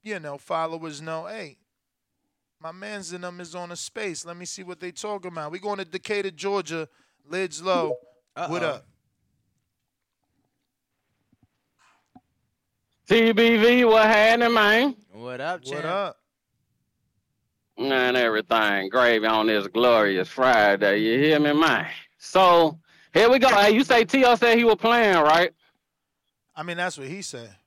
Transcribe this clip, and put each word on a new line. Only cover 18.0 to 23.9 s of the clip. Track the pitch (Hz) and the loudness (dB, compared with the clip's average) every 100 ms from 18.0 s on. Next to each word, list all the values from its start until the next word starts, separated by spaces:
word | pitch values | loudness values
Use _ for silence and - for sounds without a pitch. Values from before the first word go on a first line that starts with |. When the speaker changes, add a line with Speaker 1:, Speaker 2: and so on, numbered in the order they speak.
| 127 127 | 0 0
Speaker 3:
everything | 120 107 101 117 107 101 95 | 0 -2 -2 0 0 -2 -2
gravy | 127 123 113 110 | 0 2 2 0
on | 110 107 | 0 0
this | 107 98 | -2 -2
glorious | 110 123 117 104 95 87 | 0 4 4 2 0 -4
Friday. | - 131 117 104 101 104 104 | 0 2 4 2 2 2 0
You | 110 120 | 0 0
hear | 151 151 | 2 2
me, | 147 | 2
man? | 147 160 117 - - - _ | 2 2 0 -4 -12 -20 _
So, | - 190 185 170 165 160 _ _ _ | -4 2 6 6 4 -2 _ _ _
here | - 226 | 2 4
we | 262 | 6
go. | 254 | 4
Hey, | 208 208 | 4 4
you | 220 | 4
say | 269 | 2